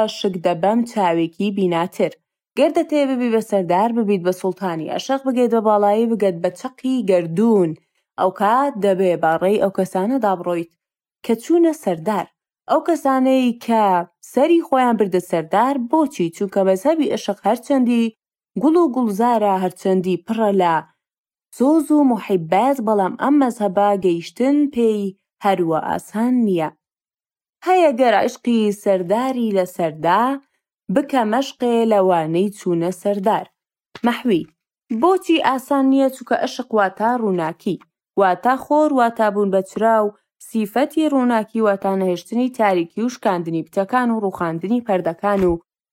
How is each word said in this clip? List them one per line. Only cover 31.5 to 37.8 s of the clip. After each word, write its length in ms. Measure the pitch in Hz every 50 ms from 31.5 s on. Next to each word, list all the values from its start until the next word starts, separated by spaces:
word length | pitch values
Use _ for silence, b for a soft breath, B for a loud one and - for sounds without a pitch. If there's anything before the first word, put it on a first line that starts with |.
| - - 254 240 233 233 226 226
لە 80 | 214 202 190
وانەی 460 | 190 175 165 156 156 165 175 202 208 196
چوونە 340 | - - 180 175 165 165 180 185 -
سەردار. 440 | - 202 202 202 190 220 190 165 - - _ _ _ _ _ _ _ _ - - -
مەحوی، 400 | 240 233 - - 247 185 156 - - _ _ _ _ _ _ _ -
بۆچی 520 | 226 220 277 359 381 359 - - 330 302 -
ئاسان 380 | - 269 262 262 - 285 277 269 269
نییە 160 | 269 269 269 262 262
چووکە 220 | - - - 247 - -
عشق 240 | - - - 240 - 226
واتە 320 | 214 196 185 190 - 208 233 247 240
ڕووناکی، 540 | 220 202 185 175 160 160 165 _ - 208 160 -